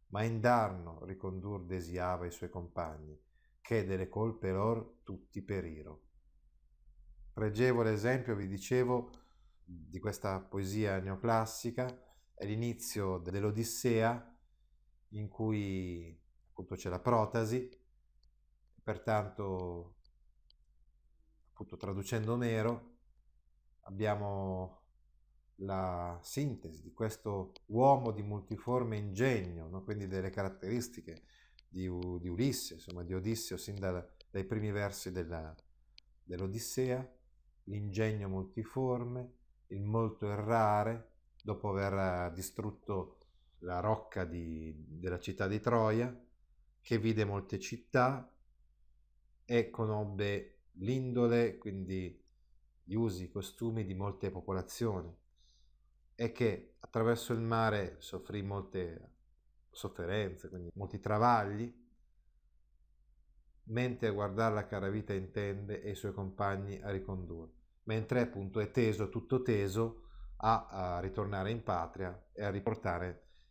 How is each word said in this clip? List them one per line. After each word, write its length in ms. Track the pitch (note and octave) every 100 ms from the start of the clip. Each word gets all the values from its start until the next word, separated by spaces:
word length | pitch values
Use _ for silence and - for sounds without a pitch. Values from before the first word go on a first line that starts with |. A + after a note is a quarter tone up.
| -
ma 160 | G2+
indarno 800 | A2+ A2+ A#2+ A#2+ G#2+ F#2 E2+ D#2+ F#2
ricondur 580 | F#2 F#2+ F#2+ G2+ G2+
desiava 640 | F2 F#2 E2+ F2+ F2+ F2+ F2
i 60 |
suoi 180 | - F2+
compagni, 680 | F2+ E2+ - E2 D#2 D2+ D2+ _ _ _ _
che 240 | - A2+ F#2+
delle 240 | F#2+ F#2
colpe 420 | G#2+ A2+ A2+ F#2+
lor 500 | F#2+ G#2+ A2+ - -
tutti 400 | - F#2+ - G2+
periro." 580 | G2 G2 E2+ D2+ D2+ D2+ - - _ _ _ _ _ _ - - - - -
Pregevole 600 | - G#2+ G#2 B2+ A#2 A2
esempio, 440 | G#2+ A2+ C3 A#2 G2+
vi 120 | G2
dicevo, 640 | G2 - B2+ B2 B2 A#2+ - - _ - _
di 360 | - F2 D#2 F2
questa 400 | G#2+ G2 G#2 F#2+
poesia 580 | F#2+ G2 F#2+ G#2 G#2 F#2+
neoclassica, 880 | F#2+ F#2+ A#2 A2+ A2 - A#2+ A#2 B2+ - - - _
è 120 | - G2+
l'inizio 760 | G#2+ A#2+ A#2 - G#2+ F#2+ F#2
de-, 100 | F2
dell'Odissea, 1040 | G2 G#2 G#2 A2+ - B2+ A2+ A2+ A#2+ - - _ _ _ _ _ _ -
in 180 | G#2+ G#2
cui 920 | - A2 G#2+ G2 F#2+ F2+ E2+ E2 E2 _ _ _
appunto 260 | - F2+ F#2
c'è 140 | F#2+
la 100 | F2+
protasi, 680 | B2+ A#2+ G#2+ A#2 A2 B2+ - - _ _ _ _ _ _ _ _ _ _
pertanto, 1120 | - G#2 - G#2+ G#2 G#2+ G2 F#2+ F2+ F2 F2 - - _ - _ _ _ _ _ _ _ _ _ _ _ _
appunto, 260 | - G2+ F2+
traducendo 580 | G2 G2 F#2+ A#2 G#2+
Omero, 640 | A#2+ A#2+ A2+ A2+ A#2+ - - _ _ _ _ _ _ _ _
abbiamo 1000 | - G2 G#2+ G#2 G2+ G2 F#2+ F#2 F#2 - _ _ _ _ _ _ _ -
la 640 | G2 F#2+ F#2 F2+ F2 F2
sintesi 640 | - - D3 G#2+ E2 D#2+
di 100 | -
questo 600 | - A2 - G#2+ G2 F#2 - -
uomo 460 | A2 C3+ C3+ A#2
di 100 | G#2
multiforme 760 | G2+ G#2 F#2+ G#2 - B2 A#2 G#2+
ingegno, 680 | G#2 G2 C3 A#2 F2+ E2+ D#2+
no? 160 | F#2+
Quindi 220 | F#2+ G#2 G2
delle 240 | F#2+ F#2+
caratteristiche 920 | G2+ F#2+ - F#2 A#2+ A#2 - - D#2+ - - - - -
di 200 | F#2 F#2
U-, 320 | F2+ F2+ F2
di 100 | F2+
Ulisse, 460 | F2 C3+ - - E2
insomma 280 | - F2+
di 120 | F2 F#2
Odisseo, 420 | G2+ A2+ - F2+
sin 180 | - G2+
dal, 320 | F#2+ F2+ E2+ - -
dai 160 | G2 F#2+
primi 240 | G#2+ G#2
versi 420 | G2+ G2+ G2 F#2+
della, 420 | F#2 E2 E2 D#2 D#2+ - - _ - - _
dell'Odissea, 880 | - F2+ F#2+ A2 - - B2+ B2+ B2+ - _ _ _ _
l'ingegno 680 | - G#2 G#2 G2 A2 G#2+ G2
multiforme, 1040 | F#2+ F#2+ - G#2+ C3+ C3 B2 A#2+ B2 B2+ - _ _ -
il 120 | G2
molto 480 | G2+ A2 A2+ A2 G#2
errare, 840 | G#2 G#2+ A#2 G#2+ G#2 G#2+ A#2 - _ _ -
dopo 280 | G#2+ G2 G#2
aver, 240 | G2 G2
eh, 380 | G2 F#2+ F2+ F2+ E2+
distrutto 840 | F#2 - G#2+ G2 - G2 E2+ - _ _ _ -
la 200 | F2 F2+
rocca 440 | G#2 A2 - F#2+
di, 520 | F2 F2 E2 D#2+ D#2+ D2+
della 420 | D#2 D#2 F2+ F2
città 280 | - F#2+ G2
di 120 | G#2+
Troia, 640 | A#2+ A#2 A2 A2 B2 B2 - _ _ _ _ _
che 180 | - A#2
vide 260 | A2 A2 G2+
molte 340 | G2+ G2 G2
città 720 | - A#2 - C3 B2 C3+ B2 - _ _ _ _ - - _ _ _ _ -
e 240 | A#2+ -
conobbe 960 | - A2 G#2+ G#2 G2 G2+ G2+ - - _
l'indole, 840 | - G2 C3 B2+ B2 A#2+ A#2+ A#2 F#2
quindi 640 | A2 G2 F#2 F#2+ F2+ - - _ _ - _ _
gli 100 | -
usi, 300 | G#2+ A#2 F#2
i 80 | F2+
costumi 540 | G2+ F#2+ - A#2 A2+ F#2+
di 100 | F#2+
molte 340 | G2+ G2 G2
popolazioni, 840 | F#2 E2+ F#2 F2 - A#2 F#2+ E2+ - _ _ _ _ - _ _ _ _
e 180 | - A#2
che 440 | - A#2 F#2 - -
attraverso 540 | - A#2 A2+ A#2 -
il 80 | A#2
mare 540 | A2+ A2+ A2 G#2 F2+ F2+
soffrì 440 | - F#2 - G#2
molte 680 | G2 G2+ F#2+ G2 E2+ E2 - _ _ _ _ _ _
sofferenze, 800 | - G2 - F2 G#2 G2 E2+ E2+
quindi 200 | F#2 F2 F#2
molti 240 | G2+ G2+
travagli, 840 | - G#2+ A#2+ A#2+ G2+ G#2 A#2+ - - _ _ _ _ _ _ _ _ _ _ _ _ _ _ - - - -
mentre 420 | A2 B2 A#2+ A2+
a 20 |
guardar 420 | G2+ G#2 G2 A2+
la 140 | G#2+ G2
cara 220 | G#2 G2
vita 240 | G#2 G2
intende 680 | G2 F#2+ G#2+ G2+ G2 G2+ G#2
e 100 | G#2
i 40 | G2+
suoi 180 | G#2
compagni 640 | F#2+ F#2+ - G2+ G2 G2 G2
a 100 | G#2
ricondurre, 640 | G2 G2 F#2 F2 E2 D#2+ - - _
mentre 380 | - A2 A2 B2
appunto 380 | A#2+ G2+ G2 A2+
è 100 | G#2
teso, 400 | - A2+ G#2 G2+
tutto 320 | A#2 - B2+
teso 680 | B2+ G#2+ G2 G2+ A2+ - - - - -
a, 300 | A2 A2+ -
a 320 | G2 F2+ F2
ritornare 500 | F#2+ G2+ G2+ G2+ G2
in 140 | A#2
patria 640 | G#2+ F2 E2 F#2 F2+ F#2 -
e 120 | -
a 80 | G#2
riportare 800 | G2 G2 G#2+ G2 F2 F2+ E2 - - _